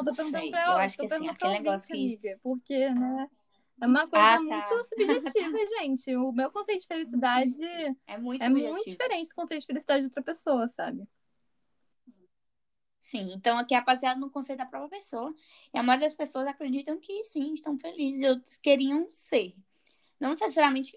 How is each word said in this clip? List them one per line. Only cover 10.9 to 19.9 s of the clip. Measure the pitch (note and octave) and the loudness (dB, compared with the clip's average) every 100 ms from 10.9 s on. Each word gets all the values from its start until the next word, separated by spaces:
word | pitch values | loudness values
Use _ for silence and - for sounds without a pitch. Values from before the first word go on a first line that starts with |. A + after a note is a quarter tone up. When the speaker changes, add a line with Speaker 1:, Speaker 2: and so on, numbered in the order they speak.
| E3+ G3 _ _ _ _ _ _ _ _ _ - G3 F3+ _ _ _ _ _ _ _ | -8 -12 _ _ _ _ _ _ _ _ _ -20 _ _ _ _ _ _ _ _ _
Speaker 2:
Sim, | - A#3 F#3+ | -12 -8 -8
então | F#3+ A#3 A#3 | -2 0 2
aqui | B3 | 2
é | B3 | 2
baseado | B3 B3+ C4 C4 | 4 2 2 -2
no | C#4 | -4
conceito | C#4+ C4+ C4 | -8 -8 -8
da | C4 | -8
própria | C4+ D4 G4 | -8 -10 -12
pessoa. | - A#3 B3+ D#4 - - _ | -10 -8 -8 -10 -18 -20 _
E | - | 0
a | |
maioria | A#3+ C4 D4+ | 2 4 2
das | |
pessoas | D4+ D4 C4+ C4+ | -2 -6 -4 -6
acreditam | C#4 C#4+ C4+ C#4 E4 | -6 -4 -4 -4 -8
que | - G4+ | -8 -10
sim, | A4 D#4 C#4+ | -8 -4 -4
estão | D#4 - C#4 | -4 -6 -6
felizes, | E4 F4 C#4 C4+ | -6 -6 -4 0
e | C4+ | 2
outros | B3+ - - | 2 -2 -2
queriam | - C#4 C4+ C#4+ F4 | 4 4 4 0 -2
ser. | - - C4+ F#3 F#3 _ _ _ | -8 -2 0 0 -6 _ _ _